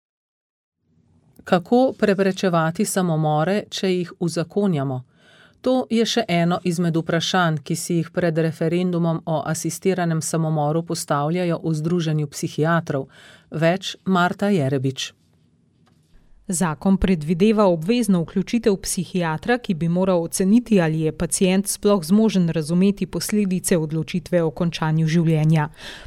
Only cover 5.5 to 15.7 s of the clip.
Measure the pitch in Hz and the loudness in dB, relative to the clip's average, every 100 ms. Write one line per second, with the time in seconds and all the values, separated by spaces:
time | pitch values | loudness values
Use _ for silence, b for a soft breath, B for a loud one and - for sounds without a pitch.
5.5 | b 254 254 - 226 214 233 220 170 170 | b -2 0 0 0 0 0 0 2 2
6.5 | 175 180 170 175 165 165 165 - 190 170 | 0 -2 -2 0 0 0 -2 0 0 2
7.5 | 156 - 165 - 170 160 - 170 160 160 | 0 -4 -6 -2 -2 -2 -2 -2 0 -2
8.5 | 156 165 175 180 170 170 165 - 156 - | -2 -2 0 -2 0 0 -2 -2 -4 -4
9.5 | 160 165 - 190 180 170 160 - 165 160 | -4 -6 -4 -2 0 0 -2 -2 -2 0
10.5 | 156 147 165 165 165 - 147 147 175 175 | 0 0 -2 -2 -6 -2 -2 0 0 -2
11.5 | 160 165 156 160 180 160 151 147 - 165 | -2 -2 -2 -2 -2 0 -2 -4 -6 -8
12.5 | - 156 170 165 143 135 B B B B | -2 0 0 0 -4 -6 B B B B
13.5 | 151 165 190 - - - 185 180 208 202 | -2 0 0 -4 -10 -2 2 2 0 0
14.5 | 196 131 139 135 131 - - _ _ _ | 0 0 0 -2 -6 -10 -14 _ _ _
15.5 | _ _ | _ _